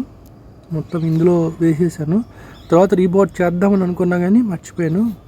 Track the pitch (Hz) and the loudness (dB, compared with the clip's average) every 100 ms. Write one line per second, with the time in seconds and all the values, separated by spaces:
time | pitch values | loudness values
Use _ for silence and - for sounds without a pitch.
0 | 262 - - - - - - 160 147 170 | 0 -12 -20 -20 -20 -20 -10 -8 -6 -6
1 | 160 160 170 175 165 160 165 151 175 - | -2 2 2 2 0 0 0 0 -2 -2
2 | 151 196 240 - - - - 165 190 196 | -2 -2 -4 -12 -20 -20 0 2 4 2
3 | 185 185 196 - 175 175 196 202 180 180 | 2 2 0 0 -2 0 0 2 0 -2
4 | 180 175 175 220 233 170 - - 165 170 | -2 0 2 2 0 -4 -10 -6 -4 -2
5 | 233 185 | -2 -6